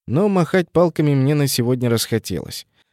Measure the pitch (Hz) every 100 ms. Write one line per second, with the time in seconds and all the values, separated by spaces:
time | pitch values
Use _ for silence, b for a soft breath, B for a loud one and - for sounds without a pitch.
0 | - 135 208 190 160 190 170 160 175 160
1 | 151 139 131 151 143 - 120 127 123 113
2 | - 113 - 90 - - - _ _